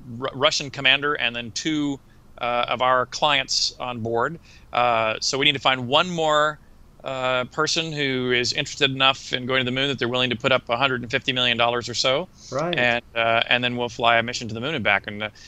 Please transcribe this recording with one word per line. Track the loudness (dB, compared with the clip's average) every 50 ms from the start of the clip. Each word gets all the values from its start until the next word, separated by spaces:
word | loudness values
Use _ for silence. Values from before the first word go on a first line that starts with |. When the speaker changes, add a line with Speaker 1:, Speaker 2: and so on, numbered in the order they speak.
| -16 -14 -10
Speaker 1:
Ru-, | -8 -6 -6 -2
Russian | 2 2 2 2 0 -4 -6
commander | -6 0 4 4 4 4 4 0 -2
and | 0 -2 -4 -4
then | -4 -8 -8
two, | -8 -6 -4 -2 -2 0 -2 -2 -4 -6 -10 -18 -20 -20 -20 -20 -12 -6
uh, | -4 -2 0 0 0 0
of | 0 2
our | 4 4 4 4 2
clients | 0 -2 0 2 2 2 2 0 0 -2 -2 -2 -2 -4 -6
on | -8 -8 -6 -6
board. | -4 -2 0 0 0 -2 -4 -8 -16 -20 -20 -20 -16 -6 -2
Uh, | 0 2 2 2 2 2 0 -2 -2
so | -2 -2 0
we | 2 2
need | 2 2
to | 2
find | 2 0 0 0 0 2
one | 2 2 2 2
more, | 0 0 0 2 4 4 2 2 -2 -6 -12 -20 -20 -20 -20 -20 -20 -12 -10
uh, | -8 -6 -2 -2 0 0 0 -2
person | -2 -2 -2 0 0 0 -2 -2 -2 -2
who | -4 -2 -2 0 0 0 2 2
is | 2 2 0 -2
interested | -2 -4 -4 -2 0 0 0
enough | 2 2 2 2 2 0 -4 -6 -6
in | -4 -2
going | 0 0 0
to | 0
the | 0
moon | 0 0 0 0
that | 0 0
they're | 0 0
willing | 0 0 0 0
to | 0
put | 0 0 2 2
up | 2 2 0
a | 0
hundred | 2 2 0 0 -2 -4
and | -4
fifty | -4 -2 -2 -2 -2
million | 0 0 2 2 4
dollars | 2 2 2 0 -2
or | -4 -4
so. | 0 2 2 2 0 0 -4 -10 -20 -14 -8
Speaker 2:
Right. | -6 -4 -4 -2 0 2
Speaker 1:
And, | 2 2 2 0 -2 -4 -4
uh, | 0 2 2 2 2 2 2
and | 0 0 0
then | 0 -2
we'll | -4 -4 -6
fly | -4 0 2 4 4
a | 4 2
mission | 0 -4 -8 -8 -8
to | -8
the | -6
moon | -6 -6 -4
and | -2 0
back. | 0 0 0 -2
And, | -6 -10 -8 -8
uh, | -8 -10 -12 -20